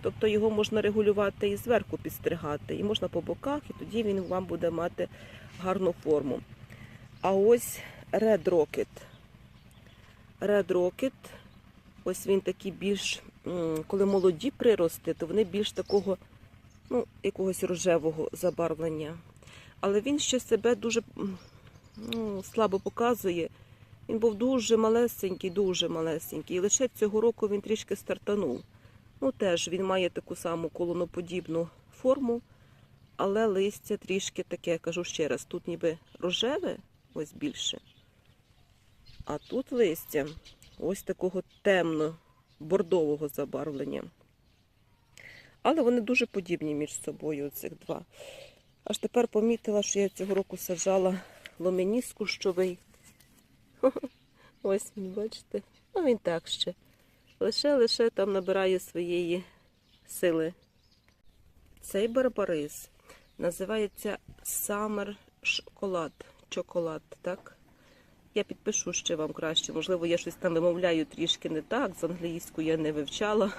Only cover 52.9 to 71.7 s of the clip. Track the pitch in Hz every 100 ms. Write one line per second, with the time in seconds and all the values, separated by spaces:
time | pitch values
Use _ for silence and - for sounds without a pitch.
52.9 | _ - _ _ _ _ _ _ _ 262
53.9 | - 262 - _ _ - _ 202 196 -
54.9 | 208 190 202 220 - - 208 - _ _
55.9 | 392 302 226 175 165 - - - - _
56.9 | _ _ _ _ _ 202 - 294 285 226
57.9 | - 233 - 196 196 185 190 190 185 -
58.9 | 170 175 175 170 175 - _ _ _ _
59.9 | _ - - 180 165 160 - _ _ _
60.9 | _ _ _ - - - _ _ - -
61.9 | 196 226 254 254 - 190 160 147 - -
62.9 | _ - - _ - 175 175 190 220 208
63.9 | - 208 - - - - - - 208 214
64.9 | 208 202 202 _ _ - - - - 202
65.9 | 180 156 - - - _ - - 180 165
66.9 | 156 - - 175 190 - - _ _ _
67.9 | - _ _ _ 208 - - 208 - 175
68.9 | - - 165 156 - 160 170 - 160 160
69.9 | 180 170 170 170 - 185 165 175 175 180
70.9 | 165 151 - 170 - 165 156 -